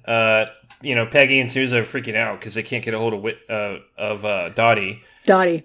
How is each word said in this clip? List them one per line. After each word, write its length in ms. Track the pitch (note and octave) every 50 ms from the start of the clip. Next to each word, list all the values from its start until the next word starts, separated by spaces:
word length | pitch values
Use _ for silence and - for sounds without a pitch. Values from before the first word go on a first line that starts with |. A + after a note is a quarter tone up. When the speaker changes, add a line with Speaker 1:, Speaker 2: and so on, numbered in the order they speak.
| -
Speaker 1:
uh, 400 | - A2+ A2+ A2+ A2 A2 A2 A2 - - _ _ - - -
you 120 | B2+ C#3+ B2
know, 120 | A#2 A2+
Peggy 340 | A2+ - C#3+ C3+ B2+ C3+ C3+
and 100 | B2+ A#2
Sousa 280 | A#2+ C3+ C3 B2 B2 A#2
are 40 | A2
freaking 300 | - - C3 A#2 A#2 G#2+
out 220 | A2 A2+ A2 G2+ F#2
'cause 100 | - A2 G2+
they 80 | A2+
can't 220 | G#2 - B2+ A#2 G#2
get 80 | A#2 A2
a 40 | A2
hold 160 | A2+ A#2 G#2+
of 80 | G2+
Whit-, 160 | G2+ A2+ G#2+ - _ -
uh, 280 | A2+ G#2+ G#2 G2+ F#2+ F#2 - _ _
of, 260 | - G#2 G#2+ G#2+ G2+
uh, 280 | G#2 G#2 G2+ F#2+ F2 E2+
Dottie. 500 | - A2+ A2+ A#2 A2+ G#2 G2 F#2+ G#2 - _ _ _ _ -
Speaker 2:
Dottie. 380 | - F#3+ F#3 F#3 F3 E3+ D#3+